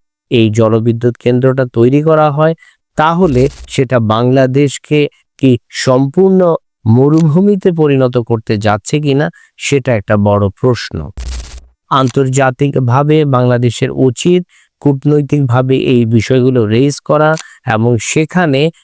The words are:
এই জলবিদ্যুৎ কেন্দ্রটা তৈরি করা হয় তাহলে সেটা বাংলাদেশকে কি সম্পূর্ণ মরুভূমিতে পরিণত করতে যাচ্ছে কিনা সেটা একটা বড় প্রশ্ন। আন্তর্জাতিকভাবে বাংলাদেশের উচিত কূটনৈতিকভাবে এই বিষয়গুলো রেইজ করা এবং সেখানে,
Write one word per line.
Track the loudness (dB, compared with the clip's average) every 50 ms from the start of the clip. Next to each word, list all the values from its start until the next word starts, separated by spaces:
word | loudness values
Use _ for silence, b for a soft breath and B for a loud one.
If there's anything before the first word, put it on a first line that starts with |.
| _ _ _ _ _ -2
এই | 0 0 2 2
জলবিদ্যুৎ | 2 0 2 2 0 0 0 -2 -2 -2 -2 -4 -4
কেন্দ্রটা | -2 -2 -2 0 2 0 0 0 0 -4 -2
তৈরি | 0 0 2 2 2 2
করা | 0 2 2 2 2 0
হয় | 0 0 0 -2 -2 b b b b b _ _ _
তাহলে | -2 0 0 2 0 0 2 2 2 0 0 -2 -8 -12 -6
সেটা | -4 -4 -2 0 0 -2
বাংলাদেশকে | 0 0 0 0 0 2 2 2 2 2 2 0 0 0 -2 -6 -6 -4 -2 -2 -2 b b b b _ _ _
কি | 0 2 2 0 -2 _
সম্পূর্ণ | -12 -6 -2 0 0 0 0 0 0 2 2 2 2 2 2 0 0 -2 -6 _ _ _ 0
মরুভূমিতে | 2 2 4 4 4 4 2 2 2 2 2 2 2 0 0 0 -2
পরিণত | 0 0 0 2 2 2 0 0 0 -4
করতে | -2 -2 -4 -4 -2 -4 -4 -2
যাচ্ছে | 0 -2 -2 -2 -4 -4 -4 -2
কিনা | -2 0 0 0 -2 -4 b b b b b
সেটা | -12 -4 -2 -2 -2 0 -2 -2
একটা | -2 -2 -2 0
বড় | 0 2 2 2 2 0 -2
প্রশ্ন। | -2 -2 -2 -2 -2 -2 -6 -10 -10 -10 -10 -12 -12 -14 -12 -10 -12 -12 -12 -14 -18 -20 -20 _ _ _ _ -4
আন্তর্জাতিকভাবে | -2 0 0 0 0 -2 -2 0 0 0 0 0 0 -2 -2 -2 0 -2 0 0 0 0 2 2 2 2 2
বাংলাদেশের | 2 0 0 2 2 2 0 0 -2 -2 -2 -4 -4
উচিত | -2 0 0 0 0 0 0 0 0 0 -2 b b b b b b _
কূটনৈতিকভাবে | -2 -2 -2 0 0 0 0 0 0 0 -2 -2 0 0 0 0 0 0 0
এই | 0 0 2 2 2 2
বিষয়গুলো | 2 0 0 0 0 0 2 2 2 2 0 0
রেইজ | 0 0 0 0 0 -2 -4
করা | -2 -2 0 2 2 0 0 -2 B B B B _
এবং | -4 -2 0 0 0 0 -2
সেখানে, | -4 -4 -2 -2 -2 -2 -2 -2 0 0 0 0 0 -2 b b